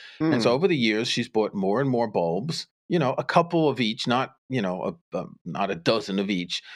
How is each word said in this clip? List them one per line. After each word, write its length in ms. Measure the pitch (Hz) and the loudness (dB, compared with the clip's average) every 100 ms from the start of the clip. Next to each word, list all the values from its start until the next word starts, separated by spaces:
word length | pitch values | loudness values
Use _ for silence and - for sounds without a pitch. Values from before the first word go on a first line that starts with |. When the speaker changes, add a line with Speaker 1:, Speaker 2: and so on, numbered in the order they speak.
| - - | -18 -4
Speaker 1:
And 220 | 160 139 | 0 4
so 80 | 117 | 4
Speaker 2:
Hmm. 60 | 123 | 4
Speaker 1:
over 120 | 185 | 4
the 100 | 160 | 4
years, 300 | 113 107 123 | 2 2 0
she's 200 | - 117 | -2 -2
bought 240 | 110 107 101 | 0 0 0
more 260 | 95 107 | 0 2
and 80 | 139 | 2
more 180 | 120 117 | 0 0
bulbs, 600 | 98 85 87 139 156 - _ - | 0 0 0 -2 -6 -10 _ -2
you 100 | 170 | 0
know, 140 | 131 139 | 0 0
a 60 | |
couple 440 | 147 175 170 170 151 | 2 2 2 2 2
of 100 | 127 | 2
each, 260 | 113 - - | 0 -2 0
not, 280 | 123 131 _ - | 0 -2 _ -6
you 120 | 127 | -2
know, 360 | 95 92 - 85 _ | -2 -2 -6 -8 _
a, 40 | 92 | -8
a, 80 | - - - | -8 -12 -10
not 260 | 78 98 | -4 -4
a 40 | 92 | -2
dozen 440 | 85 113 101 98 | 0 -2 0 -2
of 100 | 98 | 0
each. 320 | 95 87 - - | -2 -4 -8 -10